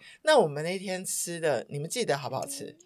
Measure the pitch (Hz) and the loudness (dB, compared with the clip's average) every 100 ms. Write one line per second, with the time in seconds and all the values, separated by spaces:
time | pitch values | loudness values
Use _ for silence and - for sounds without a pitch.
0 | - - 311 294 165 143 165 190 196 185 | -14 -4 4 6 6 2 -2 -2 -4 -4
1 | 185 - 170 170 160 117 - 143 165 247 | -4 -4 -4 0 2 2 0 -6 -4 -2
2 | 175 139 127 131 - - - - | 0 0 -2 -4 -6 -8 -12 -14